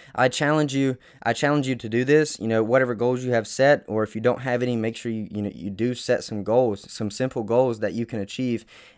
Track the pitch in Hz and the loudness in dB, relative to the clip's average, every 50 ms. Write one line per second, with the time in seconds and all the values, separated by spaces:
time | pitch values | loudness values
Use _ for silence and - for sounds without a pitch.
0 | - - - - 127 127 - - 151 143 156 156 151 139 135 139 135 135 127 - | -20 -8 -2 2 2 2 2 2 0 2 2 2 2 0 0 0 0 0 -2 -4
1 | _ - - - - 113 117 - 147 143 147 147 131 131 131 117 - 107 110 120 | _ -20 -14 -6 -2 -2 0 2 2 2 2 2 2 0 -2 -4 -4 -2 0 0
2 | 127 135 147 156 156 147 - - 107 113 113 113 110 110 123 135 131 123 120 101 | 4 4 4 4 4 2 -2 -4 -2 0 2 2 2 4 4 2 4 2 0 0
3 | 117 123 127 123 127 127 120 113 107 - - - 135 143 147 - - - 104 110 | 0 0 0 0 -2 0 0 0 0 -2 0 2 4 4 4 4 2 -2 -2 -2
4 | 110 104 - 113 113 123 120 - 127 131 123 123 123 123 120 113 110 113 113 - | -2 -2 -2 0 0 0 0 0 -2 -2 -2 0 0 0 0 0 -2 -2 -4 -6
5 | - 120 113 110 104 - - 104 104 101 - 62 78 101 98 98 117 123 123 - | -6 -6 -6 -6 -6 -6 -6 -4 -4 -6 -6 -6 -8 -8 -4 -2 -2 -2 -2 -2
6 | - - 123 - - - 113 104 95 104 113 127 127 113 101 - - - - - | -2 0 0 0 -2 -4 -6 -6 -2 2 2 4 4 2 0 -4 -8 -12 -8 -6
7 | 113 101 - - 131 131 - 123 107 101 117 123 131 127 113 104 107 101 85 117 | -6 -6 -4 -4 -4 -4 -4 -4 -2 0 2 2 4 2 0 -2 -4 -4 -2 -4
8 | 117 - 120 107 98 98 - - 127 123 117 110 - _ - - - - - | -6 -4 -4 -6 -6 -6 -6 -4 -2 -2 -2 -4 -6 _ -20 -20 -20 -20 -20